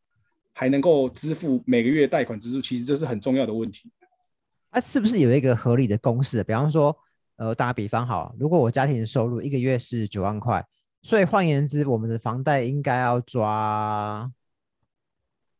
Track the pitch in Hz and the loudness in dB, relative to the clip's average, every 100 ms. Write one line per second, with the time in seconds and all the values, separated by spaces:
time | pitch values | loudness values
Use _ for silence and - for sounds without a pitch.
0 | _ _ _ _ _ - 131 139 165 151 | _ _ _ _ _ -4 0 2 4 4
1 | 131 - 151 156 165 127 - 123 117 151 | 2 -4 -6 -4 -2 -2 2 2 2 2
2 | 135 160 123 110 117 135 - 123 120 143 | 2 0 -2 -6 -6 -6 -4 -6 -4 -4
3 | 147 110 135 131 113 110 110 98 - _ | -4 -4 0 0 0 -4 -6 -10 -20 _
4 | _ _ _ _ _ _ _ 240 - 277 | _ _ _ _ _ _ _ -4 0 0
5 | 214 226 127 135 131 117 123 117 120 104 | 2 4 4 4 4 2 2 2 2 0
6 | 135 120 135 117 95 110 151 151 147 156 | 0 0 -2 -2 -2 0 0 2 2 0
7 | _ _ _ - 113 117 123 123 101 117 | _ _ _ -8 -6 -2 -2 -2 -2 -4
8 | 123 92 80 113 151 170 117 135 139 127 | -2 -6 -6 -4 0 2 4 2 0 0
9 | 110 135 117 120 131 139 127 123 - 120 | -2 0 0 -2 -4 -2 0 0 -2 -6
10 | 107 104 95 107 120 95 - _ _ _ | -4 -2 -2 -2 -2 -2 -4 _ _ _
11 | - 220 175 208 170 139 147 147 143 117 | 0 2 4 4 2 2 0 0 0 0
12 | 113 113 117 120 135 143 120 143 139 127 | -2 -4 -4 -2 0 0 0 -2 0 0
13 | 123 123 117 127 107 107 107 107 107 107 | 2 0 -2 -2 0 0 0 -2 -2 -2
14 | 104 104 127 123 _ _ _ _ _ _ | -4 -6 -10 -14 _ _ _ _ _ _
15 | _ _ _ _ _ _ | _ _ _ _ _ _